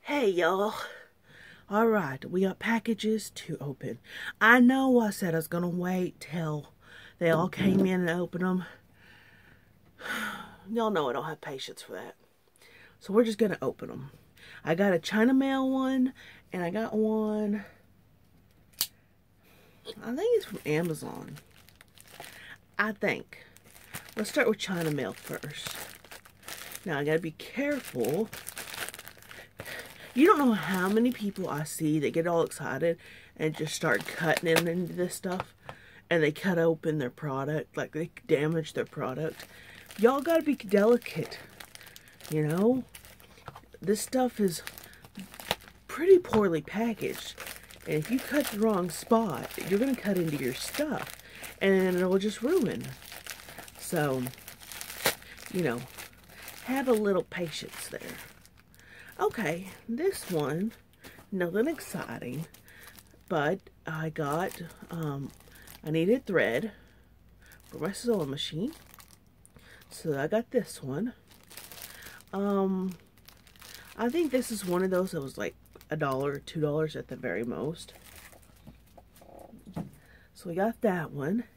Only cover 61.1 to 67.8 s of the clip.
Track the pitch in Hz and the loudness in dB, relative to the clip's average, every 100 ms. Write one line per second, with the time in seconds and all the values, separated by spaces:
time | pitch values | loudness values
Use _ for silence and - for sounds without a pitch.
61.1 | - - 190 175 190 262 339 - 175 - | -20 -8 -2 0 2 0 0 -6 -8 -6
62.1 | - - 131 165 - - - - - - | -8 -8 -8 -10 -14 -20 -20 -20 -20 -20
63.1 | - - 170 143 190 - - - 156 160 | -20 -2 0 2 0 -6 -16 -8 -6 -6
64.1 | 156 147 151 185 - 170 - - 165 156 | -4 -2 0 -2 -6 -14 -16 -12 -6 -4
65.1 | 139 139 - - - - - 156 160 170 | -4 -8 -12 -20 -20 -20 -12 -2 2 4
66.1 | 247 - 170 107 117 220 - - - - | 2 4 4 4 2 -2 -10 -20 -20 -20
67.1 | - - - - - - - | -20 -20 -20 -20 -20 -18 -6